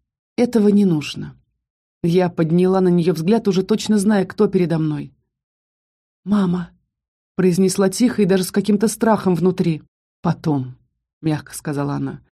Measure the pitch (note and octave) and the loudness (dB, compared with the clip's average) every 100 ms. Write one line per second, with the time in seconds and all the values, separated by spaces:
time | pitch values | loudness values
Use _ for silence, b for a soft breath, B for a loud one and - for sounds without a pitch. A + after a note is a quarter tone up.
0 | _ _ _ - A#3+ A#3 G#3 G3+ G3 D#3 | _ _ _ -2 0 2 4 4 4 0
1 | C#3 - C#3+ - _ _ _ _ _ _ | -4 -10 -14 -16 _ _ _ _ _ _
2 | F3 F3+ F3 F3 D#3+ F3 F3+ F#3+ F#3 F3 | -2 0 0 0 0 2 2 2 2 2
3 | E3+ E3 E3 A3+ G#3+ F3+ F#3+ G#3+ - G#3+ | 2 0 0 0 0 -2 0 -2 0 0
4 | F#3+ G#3 F#3+ - G3+ F#3+ E3+ E3 D#3 D3 | 2 0 0 0 0 2 0 0 -2 -4
5 | C#3+ _ _ _ _ _ _ _ _ _ | -10 _ _ _ _ _ _ _ _ _
6 | _ _ F#3 G#3 F#3 F3+ E3+ _ _ _ | _ _ -4 0 0 -2 -6 _ _ _
7 | _ _ _ - F#3 F3 F#3+ F#3+ F#3+ - | _ _ _ -2 0 2 2 2 -2 0
8 | A#3+ B3 F#3+ F#3+ F3+ G#3 G3 G#3 A3 - | 0 2 2 0 0 -2 0 0 0 0
9 | A3+ G#3 F#3+ E3 F3+ F3 E3+ D3+ - _ | 0 2 0 0 0 0 -2 -4 -8 _
10 | _ _ F3 D#3+ D#3+ C#3+ B2+ B2+ _ _ | _ _ -4 -4 -2 -4 -4 -12 _ _
11 | _ _ D#3 D3 - - D#3+ C#3+ C#3+ C#3+ | _ _ -6 -6 -8 -14 -8 -6 -6 -6
12 | C3+ - _ | -8 -10 _